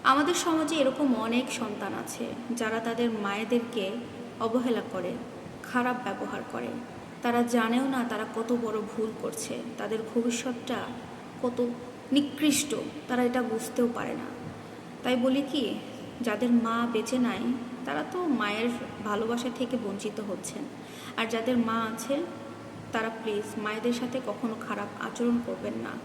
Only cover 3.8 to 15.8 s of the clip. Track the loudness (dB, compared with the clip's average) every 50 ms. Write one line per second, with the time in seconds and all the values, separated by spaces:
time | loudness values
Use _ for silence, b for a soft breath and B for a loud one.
3.8 | -2 -2 -2 -4 -6 -8 -10 -10 -10 -10 -6 -2 -2 2 2 2 4 4 2 2
4.8 | 0 -2 -4 -4 -4 -2 -4 -6 -8 -10 -10 -12 -12 -12 -12 -12 -10 -2 0 2
5.8 | 2 2 0 0 -2 -4 -4 -4 -4 -4 -4 -6 -6 -6 -6 -6 -4 -4 -6 -6
6.8 | -8 -10 -12 -12 -12 -14 -14 -2 0 2 4 4 4 6 6 4 4 6 4 4
7.8 | 4 4 2 2 0 0 0 -2 -2 -2 -2 -4 0 2 2 2 2 0 0 0
8.8 | -2 -2 -2 -2 -2 -2 -2 -4 -4 -4 -4 -4 -6 -4 -4 -6 -6 -8 -6 -6
9.8 | -4 -2 -2 -2 -2 0 0 2 2 4 2 0 -2 -2 -4 -4 -4 -4 -2 -2
10.8 | -2 -4 -8 -8 -10 -12 -12 -12 -12 -12 -8 -2 -2 0 2 2 2 0 0 -4
11.8 | -8 -12 -12 -12 -2 4 4 4 4 4 0 2 4 4 6 4 2 0 -2 -2
12.8 | -2 -4 -6 -8 -4 -2 2 4 4 4 4 2 2 2 0 -2 -2 -2 2 2
13.8 | 2 2 2 0 -2 -2 -4 -4 -4 -6 -8 -8 -10 -10 -10 -10 -12 -12 -12 -12
14.8 | -12 -14 -14 -6 0 2 2 4 6 6 6 4 2 2 0 0 0 0 -2 -4